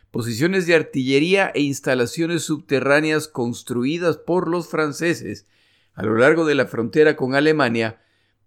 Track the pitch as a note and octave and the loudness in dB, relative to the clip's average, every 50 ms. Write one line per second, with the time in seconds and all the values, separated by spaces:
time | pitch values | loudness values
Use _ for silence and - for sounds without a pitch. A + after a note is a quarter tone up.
0 | _ _ - - A#2 A#2 A#2 G#2+ D3 F3 F#3+ F#3+ F3+ E3 F3 D#3+ - - - C#3 | _ _ -8 -6 -6 -4 -4 -2 0 0 0 0 0 2 2 2 2 0 -4 -4
1 | B2+ C3 C3+ C#3 D#3 F3 F#3+ G3 F#3+ - - C3 D3 C#3 C3+ - - D3 C3 B2+ | 0 2 2 2 2 4 2 2 2 0 0 -2 -2 -2 -2 -4 -2 -2 0 0
2 | A#2+ A#2 - D#3+ E3 E3 E3+ D#3 - - D#3 D3 - - C#3+ C3 B2 C3+ C#3+ D3+ | 0 -2 -2 -4 -2 -2 -2 -4 -4 -4 -6 -6 -4 -2 -2 0 2 2 2 2
3 | D#3 D#3 D#3 D3+ D3+ - - - A#2+ A#2+ A#2+ - - - B2 A#2+ B2 C3+ E3 E3+ | 2 2 0 -2 -2 -4 -6 -4 -4 -4 -4 -8 -8 -6 -4 -2 -2 -2 -2 -2
4 | F3 E3+ D3 - - - E3 F#3 E3+ D#3+ E3+ F3 E3 - - D#3 D#3 D3 C3+ - | 0 -2 -2 -2 -2 -2 -2 -2 0 -2 -2 -4 -4 -4 -4 -4 -4 -4 -4 -4
5 | D#3+ E3+ D#3+ - - - G2+ - _ _ _ _ _ _ _ _ _ _ _ - | -2 -2 -2 -4 -6 -12 -12 -14 _ _ _ _ _ _ _ _ _ _ _ -6
6 | - A2 A2 A#2 B2 C#3+ D#3+ E3 E3 D3+ D3 C#3 B2 - - A2 A2+ A#2 - D#3 | -4 0 2 4 4 4 4 4 2 0 2 0 0 -2 -2 -6 -4 0 2 4
7 | D3+ D#3 D3 - C3+ B2+ C3+ C#3 D3 D#3 D#3 D3+ C3+ A#2+ A2+ A2+ A2+ A2 A2 _ | 4 4 4 0 -2 -2 0 2 2 2 2 2 2 0 0 0 -2 -2 -4 _
8 | _ _ _ _ _ _ _ _ _ | _ _ _ _ _ _ _ _ _